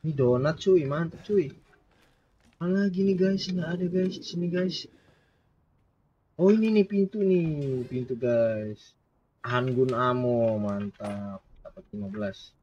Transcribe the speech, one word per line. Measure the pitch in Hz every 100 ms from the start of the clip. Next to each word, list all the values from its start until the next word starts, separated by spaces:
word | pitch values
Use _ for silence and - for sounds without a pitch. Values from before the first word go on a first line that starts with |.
Ini | 156 143
donat, | 123 123 143 160
cuy. | 196 185 139
Mantap, | 147 165 -
cuy. | - 208 143 - _ _ _ _ _ _ _ _ _ _
Mana | 175 190 202
lagi | 180 196
nih, |
guys? | 185 190 196 185
Nggak | 180 165 180
ada, | 180
guys, | 180 185 -
di | -
sini, | 170 175
guys. | 180 185 160 - _ _ _ _ _ _ _ _ _ _ _ _ _ _ -
Oh, | 185
ini | 220 220
nih | 214 196
pintu | 202 196 214
nih. | 196 185 165 151 139 131 117
Pintu, | 127 123 123
guys. | 120 117 113 110 107 107 - _ _ _ _ _ 120
Handgun | 123 127 123 131
ammo. | 120 123 123 123 120 117 107
Mantap. | 104 101 101 - 104 101 101 95 _ -
Dapat | - - -
lima | 104 98
belas. | 104 101 95 - _